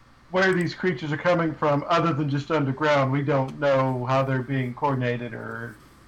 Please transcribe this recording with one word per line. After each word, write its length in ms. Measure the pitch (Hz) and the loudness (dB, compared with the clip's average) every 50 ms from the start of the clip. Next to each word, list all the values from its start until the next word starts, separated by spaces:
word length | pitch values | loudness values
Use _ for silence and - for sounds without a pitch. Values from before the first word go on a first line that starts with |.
| - - - _ - - | -20 -20 -20 _ -10 -4
where 200 | 175 185 190 190 180 | 0 2 2 4 4
these 200 | 175 170 151 - | 2 0 -2 -2
creatures 380 | - - 185 170 - 165 147 | -2 -2 -2 -2 -2 -4 -4
are 60 | 143 - | -4 -2
coming 360 | - 180 175 175 165 160 151 | 0 2 2 2 2 -2 -2
from, 320 | - 160 151 143 143 147 - | 0 0 2 2 2 2 2
other 220 | 170 165 160 165 156 | 2 2 2 2 0
than 140 | 135 156 143 | 0 0 -2
just 200 | 139 143 139 - | -2 -2 -2 0
underground. 600 | 160 156 147 135 131 - 156 151 147 139 135 127 | 0 0 0 0 0 0 2 2 4 4 2 2
We 100 | 135 143 | 0 0
don't 380 | 139 143 147 135 135 135 - 151 | 0 2 2 2 0 -2 -4 -2
know 460 | 143 143 135 131 131 131 131 123 123 | 0 2 4 4 2 2 0 -2 -2
how 180 | 123 131 135 135 | 0 0 0 2
they're 180 | 135 131 131 | 0 0 -2
being 320 | 120 131 139 135 127 123 120 | -2 -2 -2 -2 -2 -4 -4
coordinated 600 | - 151 143 135 123 123 123 120 117 120 117 113 | -2 -2 -2 0 0 0 -2 -2 -2 -6 -8 -10
or 400 | 117 113 113 113 113 117 117 113 - - - - - - | -10 -10 -10 -10 -10 -10 -12 -14 -16 -20 -20 -20 -20 -20